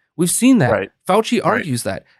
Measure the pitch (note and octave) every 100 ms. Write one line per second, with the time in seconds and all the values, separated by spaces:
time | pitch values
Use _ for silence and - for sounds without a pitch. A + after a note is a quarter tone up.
0 | _ - E3+ - A#3+ B3 B2 G#2 G2 _
1 | - G3+ A3 A3+ E3 G#3 F#3+ A#2+ G#2 F#2+
2 | -